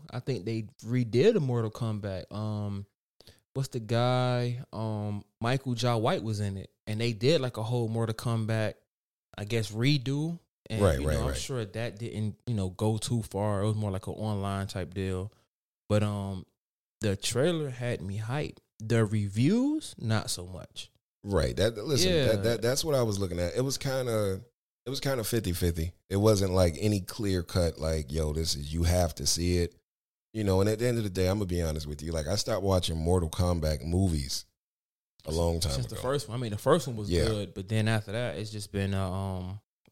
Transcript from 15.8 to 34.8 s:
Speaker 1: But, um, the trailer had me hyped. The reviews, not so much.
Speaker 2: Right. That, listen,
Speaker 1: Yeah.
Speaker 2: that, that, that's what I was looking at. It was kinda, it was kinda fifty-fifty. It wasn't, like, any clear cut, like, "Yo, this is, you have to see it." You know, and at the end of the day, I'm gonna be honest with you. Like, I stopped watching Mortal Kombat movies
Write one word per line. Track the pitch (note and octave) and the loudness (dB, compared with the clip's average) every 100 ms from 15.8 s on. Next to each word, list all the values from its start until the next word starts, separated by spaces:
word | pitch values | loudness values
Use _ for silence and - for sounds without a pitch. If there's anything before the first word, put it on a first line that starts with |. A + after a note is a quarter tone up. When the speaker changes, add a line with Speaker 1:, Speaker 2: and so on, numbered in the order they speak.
| - | 0
Speaker 1:
But, | G#2 | 2
um, | G#2 G2+ G2 F#2+ - _ _ _ _ - | 2 -2 -6 -8 -12 _ _ _ _ -4
the | G#2+ F#2+ | -2 -2
trailer | - A#2+ E3 E3 C#3+ | -2 0 0 0 -4
had | B2 A#2+ A2 | -6 -4 -4
me | F#2 G2+ | -4 -6
hyped. | A2 C#3+ - - _ - | -4 -4 -6 -10 _ -10
The | A2 A#2 G#2 | 2 4 4
reviews, | G#2+ G2+ G#2 C#3 A#3 C#4 D#4 - - | 2 0 2 4 4 2 0 -6 -6
not | A2+ A2 - | 0 0 0
so | - F2+ | -6 -8
much. | F2+ - - - _ _ _ | -12 -14 -16 -16 _ _ _
Speaker 2:
Right. | G2+ F#2 C2 B1 | 0 2 2 2
That, | A2 A2 | 2 0
listen, | B2 C3+ F#3 | 0 2 4
Speaker 1:
Yeah. | E3 A#2+ | 4 4
Speaker 2:
that, | G#2 | 2
that, | A2 A#2 | 2 2
that's | A#2 C#3 | 0 0
what | E3 | 2
I | C3+ | 2
was | A#2 G2 | 2 0
looking | F#2+ F2 | -2 0
at. | F2 F2+ | 0 0
It | |
was | C3+ C3 | -2 -2
kinda, | C#3 C3 B2 A2 G2+ F#2+ - _ _ _ B2 | -2 -2 0 0 0 -2 -8 _ _ _ -8
it | |
was | C3+ | -4
kinda | C#3 B2+ | -2 -2
fifty-fifty. | G#2 A2+ F#2+ E2+ F2 E2 E2 - - | 0 0 0 0 0 0 -4 -6 -2
It | G2 | 4
wasn't, | G#2+ G2+ G2 | 6 6 4
like, | F#2 F2+ D2 | 4 4 4
any | G#2+ G#2 | 2 2
clear | F#2 - G2+ F#2 | -2 -4 0 0
cut, | E2+ F#2+ E2+ - | 0 0 0 0
like, | D#2 D#2+ C2 | -2 -2 -2
"Yo, | D#2 D2+ | -2 0
this | D2+ D#2 C#2+ | 0 -2 -4
is, | D2 | -4
you | E2 | 2
have | E2+ F2+ E2 - | 4 4 2 0
to | - | -2
see | D#2+ F2 F2 | 0 2 2
it." | E2+ _ _ _ _ _ _ | 0 _ _ _ _ _ _
You | A2 | -2
know, | G2+ F#2+ | 2 4
and | G#2 | 4
at | G#2+ | 2
the | B2 | 0
end | A#2 | 0
of | |
the | G#2 | -2
day, | F#2 F#2 | 0 2
I'm | G#2+ | 2
gonna | F#2+ | 0
be | F2 | 0
honest | D#2+ D2+ D2+ | 0 -2 -6
with | D2+ | -8
you. | D#2 | -4
Like, | D#2+ D2+ | -4 -2
I | G#2 | -2
stopped | - G#2 | 0 0
watching | G2 F#2 - E2 | 4 4 2 0
Mortal | D#2+ F#2 D#2+ | 2 2 2
Kombat | - F2 E2+ D#2 D2+ | 0 2 2 0 -2
movies | D#2 F2+ F#2+ D2+ C#2 - - _ _ _ | 0 2 4 2 -2 -6 -8 _ _ _